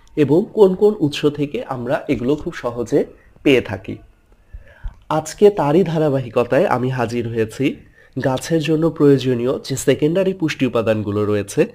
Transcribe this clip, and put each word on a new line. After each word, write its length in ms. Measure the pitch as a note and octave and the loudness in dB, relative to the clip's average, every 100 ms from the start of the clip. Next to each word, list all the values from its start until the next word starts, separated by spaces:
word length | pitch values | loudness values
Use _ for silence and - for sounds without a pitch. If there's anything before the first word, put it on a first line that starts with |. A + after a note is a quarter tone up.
| _ - | _ 0
এবং 300 | C#3 D#3+ A3 | 2 2 2
কোন 220 | - F#3+ F#3 | 4 4 4
কোন 200 | G#3 G#3+ | 2 2
উৎস 260 | D3 - D3 | -2 0 -2
থেকে 380 | D3 C#3+ A#2+ | -2 -6 -6
আমরা 420 | - C3 A#2+ D3+ - | -8 -6 -4 -4 -2
এগুলো 280 | A#2 B2 D3+ | -2 -2 -2
খুব 180 | E3+ | -4
সহজে 520 | - B2 A#2 A2+ D3 - - _ - | -8 -8 -6 -2 0 -2 -8 _ -4
পেয়ে 180 | D3+ B2+ | 2 2
থাকি। 340 | A2 G2 - G#2 - _ _ _ _ - - - - - - | 2 -8 -10 -14 -16 _ _ _ _ -20 -20 -14 -14 -12 -6
আজকে 400 | D#3 D#3 - G#3 | -4 -4 4 4
তারই 340 | G3+ D3 D#3+ | 4 2 2
ধারাবাহিকতায় 840 | F3 D#3+ D#3 C3+ A#2+ B2 A#2 C3 F#3+ | 2 0 0 0 -2 -2 2 2 2
আমি 240 | B2 B2+ | 0 -2
হাজির 380 | C3 A2+ A#2+ A#2 | -4 -4 -4 -4
হয়েছি 480 | A#2 A2 - C#3 - - _ _ C3+ | -4 -4 -2 -4 -4 -16 _ _ -4
গাছের 380 | C3+ C3 - E3 | -2 -2 -2 -2
জন্য 280 | D3 D#3 D#3+ | 0 0 0
প্রয়োজনীয় 720 | D#3 C#3+ C#3 B2+ A#2+ B2 D3+ | 4 4 4 2 -2 -2 -4
যে 180 | - C3 | -6 -4
সেকেন্ডারি 560 | - B2+ D3+ F3+ F#3+ | 0 0 2 0 -2
পুষ্টি 320 | F#3+ D#3 - B2+ | -2 -4 -2 -2
উপাদানগুলো 600 | A#2 A2 A2 G#2 G#2 G#2 | 0 0 0 -2 -2 0
রয়েছে 400 | G#2 F#2+ - E3+ | -2 -2 -2 -2